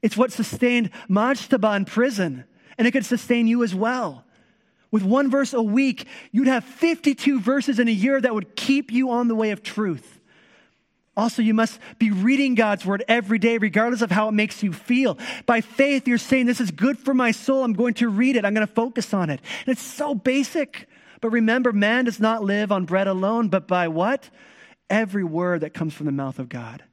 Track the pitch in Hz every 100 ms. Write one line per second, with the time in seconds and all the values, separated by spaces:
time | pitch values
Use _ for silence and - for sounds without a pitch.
0 | 226 208 254 - 220 - 247 247 220 -
1 | - 196 233 269 - 254 214 202 196 -
2 | 247 214 175 127 - _ _ - 233 269
3 | 214 247 - 240 226 233 233 185 220 254
4 | 214 131 _ _ _ _ _ _ _ 214
5 | 190 247 277 269 277 262 220 214 269 233
6 | - - - 208 262 262 - - 330 330
7 | - 277 - 269 190 269 - 226 240 220
8 | 226 269 247 214 196 - - 269 - 233
9 | 262 240 240 226 220 202 - - 208 147
10 | - - _ _ _ _ _ _ _ _
11 | _ - 226 226 220 220 226 - - -
12 | 226 196 208 269 277 240 220 202 180 196
13 | - 233 196 220 226 233 208 185 233 247
14 | 220 180 220 214 214 - 202 160 - 247
15 | 254 165 - - - 233 220 - 277 277
16 | - 240 - 262 247 247 226 147 226 277
17 | - 254 247 220 - 269 254 196 240 233
18 | 240 202 254 247 202 214 214 - 233 240
19 | - 202 170 139 - - - 254 - -
20 | 294 262 262 262 269 339 285 - - _
21 | _ - 233 233 220 240 254 208 208 240
22 | 247 202 220 226 202 202 208 196 175 190
23 | 196 185 190 226 226 185 - 180 170 160
24 | 190 277 - _ - - - _ _ 202
25 | 220 202 180 156 180 175 151 - 160 147
26 | 151 139 135 131 123 123 117 117 -